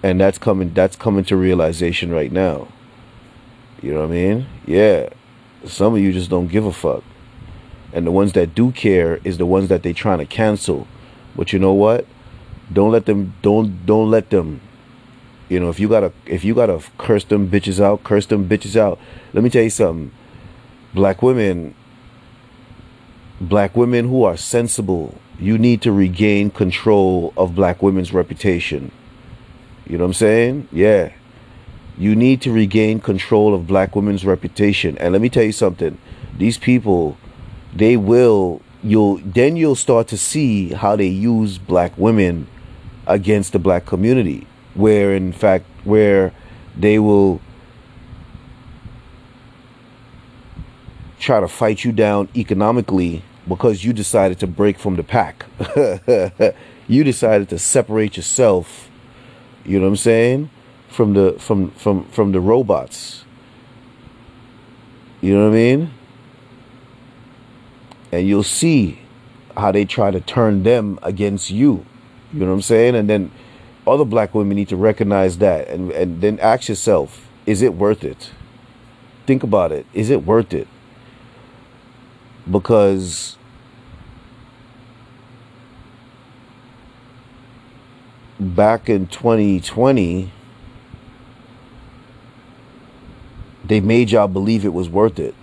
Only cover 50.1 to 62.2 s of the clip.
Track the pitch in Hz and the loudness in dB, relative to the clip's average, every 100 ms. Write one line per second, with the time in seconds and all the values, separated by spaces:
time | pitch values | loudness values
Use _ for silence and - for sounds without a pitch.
50.1 | - - - - - - - - - - | -20 -20 -20 -20 -20 -20 -20 -20 -20 -20
51.1 | - - 117 87 - 110 110 123 110 107 | -10 0 0 0 -2 -2 0 -2 0 2
52.1 | 101 98 123 107 98 104 120 101 95 87 | 0 -2 -6 -4 0 0 0 -2 -2 -2
53.1 | 82 - - - 92 120 98 110 110 101 | -6 -12 -18 -10 -2 0 0 -4 -4 -2
54.1 | 113 95 90 92 82 104 95 104 90 80 | 0 0 -2 -8 0 0 0 -4 -4 -2
55.1 | 117 98 - - - - 587 127 92 - | -2 -2 -8 -20 -12 -4 0 0 -2 0
56.1 | 113 90 - 104 - - - - 123 147 | 0 0 0 0 0 -20 -20 0 2 2
57.1 | 120 113 104 98 85 - 123 113 110 107 | 0 2 2 0 -6 -2 0 0 -2 -2
58.1 | 90 80 - 120 92 82 - - - - | -6 -6 2 2 2 -2 -20 -20 -20 -20
59.1 | - - - - - - 95 95 101 117 | -20 -20 -20 -20 -20 -2 0 0 0 2
60.1 | 113 117 135 151 _ - - - - 107 | 2 2 0 -6 _ -20 -20 -14 -2 2
61.1 | 98 95 - - 104 90 - 104 95 - | 4 2 0 -4 -2 -2 -4 -2 -2 -4
62.1 | - | -2